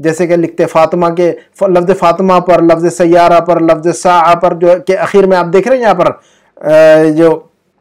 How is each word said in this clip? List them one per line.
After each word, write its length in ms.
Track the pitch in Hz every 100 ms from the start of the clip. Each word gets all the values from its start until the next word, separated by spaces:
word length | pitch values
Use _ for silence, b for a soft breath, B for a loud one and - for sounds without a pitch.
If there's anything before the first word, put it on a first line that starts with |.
जैसे 260 | 156 156 175
कि 100 | 175
लिखते 300 | 165 - 160
फातिमा 440 | 165 160 175 170
के, 220 | 170 175
फ-, 320 | 160 _ _
लफ्ज 280 | 196 175 175
फातिमा 460 | 185 175 170 190 180
पर, 260 | 180 170
लफ्ज 220 | 165 165 170
सैयारा 540 | 170 170 170 175 170
पर, 220 | 165 165
लफ्ज 260 | 165 160 165
साआ 460 | 165 185 175 165
पर, 200 | 170 180
जो 260 | 170 170 180 180
के 80 |
आखिर 320 | 185 160 202 190
में 100 | 185
आप 100 | 170
देख 220 | 190 196
रहे 80 | 262
हैं 80 |
यहाँ 100 | 226
पर, 120 | 180 160
अ, 1040 | - _ _ _ _ - 156 156 156 156
जो 400 | 156 165 160 - _ _ _